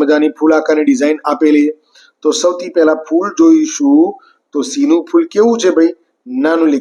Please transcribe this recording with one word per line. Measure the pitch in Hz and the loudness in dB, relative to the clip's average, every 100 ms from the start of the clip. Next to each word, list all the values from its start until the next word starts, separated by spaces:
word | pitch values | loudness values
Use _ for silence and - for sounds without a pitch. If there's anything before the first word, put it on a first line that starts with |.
મજાની | 147 151 156 - | 0 0 0 -2
ફૂલ | 156 156 | 0 0
આકારની | 151 156 147 | 0 -2 0
ડિઝાઇન | 127 143 156 - | 0 0 -2 -4
આપેલી | 147 156 151 147 | -2 2 2 0
છે. | 151 _ _ _ _ | -4 _ _ _ _
તો | 156 139 | -4 0
સૌથી | 180 180 180 175 | -2 -4 -6 0
પહેલા | 156 156 - | 0 0 -2
ફૂલ | 165 196 - | -4 -2 2
જોઈશું | 165 160 151 - 143 143 175 - _ _ _ | 4 4 0 -2 2 2 2 -2 _ _ _
તો | 147 127 | -8 -6
સી | 139 147 | -4 0
નું | 170 165 | 0 0
ફૂલ | 170 170 | -2 -2
કેવું | 202 226 233 | 0 0 0
છે | 185 160 | 0 2
ભાઈ? | 165 - _ _ 123 127 | 0 -2 _ _ -10 -4
નાનું | 151 165 160 | -2 0 0
એટલે | 143 | -2